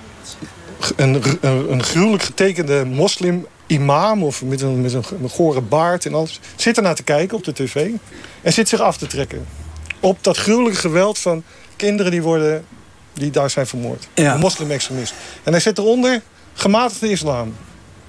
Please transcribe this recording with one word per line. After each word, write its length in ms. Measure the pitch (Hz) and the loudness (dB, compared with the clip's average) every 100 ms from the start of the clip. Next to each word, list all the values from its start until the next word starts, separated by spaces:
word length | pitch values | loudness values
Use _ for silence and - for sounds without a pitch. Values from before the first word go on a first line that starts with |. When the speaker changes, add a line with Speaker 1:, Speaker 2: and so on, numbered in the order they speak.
| - - - - - - - - - - | -20 -20 -18 -14 -16 -16 -20 -8 -6 0
Speaker 1:
een, 260 | 139 135 139 135 | 2 2 0 0
een, 320 | 139 131 147 | 0 0 0
een 100 | 131 | -2
gruwelijk 400 | 117 160 208 202 | 0 2 2 2
getekende 600 | - - 190 175 151 143 | -2 0 0 2 0 0
moslim-imam 1400 | 127 131 196 - 180 180 - - - 151 143 143 - 214 | 0 2 0 2 0 0 -4 -18 -2 0 4 4 2 2
of 200 | 156 - | 0 -2
met 160 | 127 135 | -4 -2
een, 200 | 135 127 | 0 0
met 120 | 127 | 0
een, 120 | 127 - 196 | -2 -6 -6
een 60 | 127 | -8
gore 320 | - 170 131 | 2 2 2
baard 460 | 113 147 170 175 151 | 2 2 2 0 -2
en 80 | |
alles, 260 | 147 160 - - - | -2 -2 -8 -18 -2
zit 200 | 233 233 | 0 4
ernaar 180 | 196 | 4
te 80 | 151 | 2
kijken 340 | - 147 185 226 | 2 2 2 -2
op 80 | |
de 80 | - | -6
tv 380 | 139 131 143 170 226 - - - - | -4 -4 -2 -2 -4 -10 -20 -20 -6
en 100 | 175 | -2
zit 160 | 170 226 | 2 2
zich 120 | 214 | 2
af 160 | 208 160 | 2 0
te 100 | - | -6
trekken 400 | 135 135 - - - - - - - | -4 -6 -6 -12 -14 -16 -16 -14 0
op 180 | 185 190 | 0 2
dat 120 | 196 165 | 2 2
gruwelijke 420 | 196 226 240 185 | 2 4 2 0
geweld 400 | 175 160 196 208 | 0 2 2 0
van 240 | 180 165 - - - - | -2 -2 -6 -20 -20 -4
kinderen 340 | 202 208 180 | -2 0 0
die 100 | 175 | 0
worden, 420 | 160 165 151 156 165 - - - - | 2 2 2 0 -6 -20 -20 -20 -18
die 180 | - 147 | -6 -2
daar 200 | 147 139 | 0 0
zijn 160 | - 131 | -2 -4
vermoord. 420 | 127 120 120 - | -4 -6 -8 -6
Speaker 2:
Ja. 200 | - 151 | 0 2
Speaker 1:
Een 60 | 135 | 4
moslim-extremist. 720 | 185 - 151 143 - 131 110 - - - | 2 0 -4 -4 -4 -6 -8 -10 -18 -8
En 100 | - | 0
hij 80 | 165 | 2
zet 180 | 214 208 | 2 0
eronder 440 | 208 247 254 247 - - - | 2 2 2 0 -4 -20 -20
gematigde 560 | - 208 214 247 - 220 | -2 2 4 2 -2 -2
islam. 440 | 185 156 127 113 113 - - - - | -2 -2 -4 -6 -10 -18 -20 -20 -20